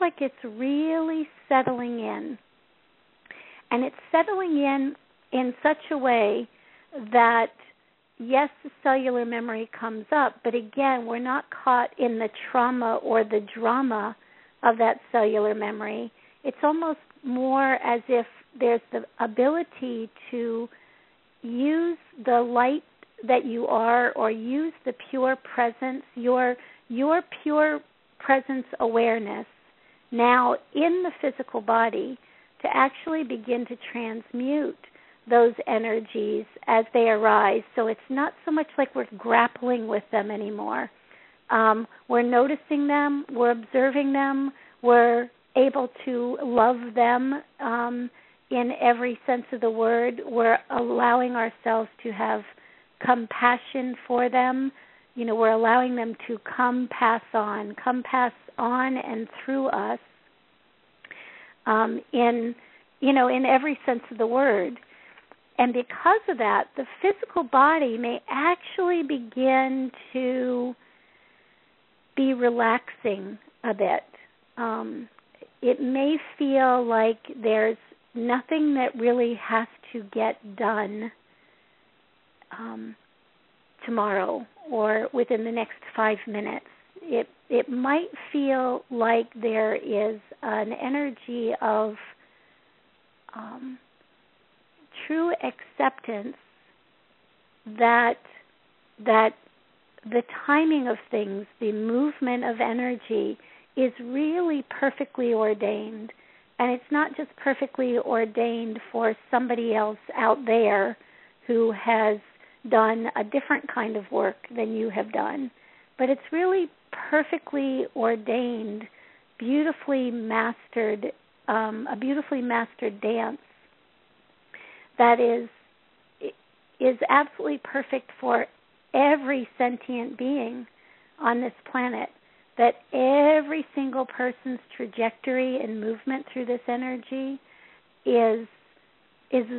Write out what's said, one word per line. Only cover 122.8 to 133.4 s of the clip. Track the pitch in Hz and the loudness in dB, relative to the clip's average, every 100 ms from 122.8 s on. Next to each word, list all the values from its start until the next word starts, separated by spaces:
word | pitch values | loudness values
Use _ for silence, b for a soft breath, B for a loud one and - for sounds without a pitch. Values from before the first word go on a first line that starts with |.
| 233 202 | -8 -4
dance | 214 233 220 277 _ _ _ _ _ _ _ _ _ _ _ B B B B - | -4 -2 -4 -8 _ _ _ _ _ _ _ _ _ _ _ B B B B 2
that | 240 233 | 4 6
is, | 240 240 233 - _ _ _ _ _ _ 143 - _ _ _ - | 4 0 -4 -14 _ _ _ _ _ _ -14 -14 _ _ _ -2
is | 254 240 - | 0 0 2
absolutely | 277 294 - 302 294 | 2 2 -2 -6 -6
perfect | - 277 - 262 - - | -6 -6 -4 -6 -8 -8
for | 254 240 - _ _ _ _ | 0 0 0 _ _ _ _
every | 262 285 294 262 277 233 - | 2 4 4 0 -4 -4 -2
sentient | 247 247 - 247 240 240 | -2 -2 -6 -8 -8 -6
being | 254 285 226 247 240 b b b b - | -4 -2 -4 -8 -14 b b b b -4
on | 233 240 | -2 0
this | 247 - - | -2 -8 -8
planet, | 254 247 226 - _ b b _ - | -4 -4 -4 -8 _ b b _ 2
that | 240 - _ | 4 4 _
every | 262 254 285 294 311 | 0 4 6 6 4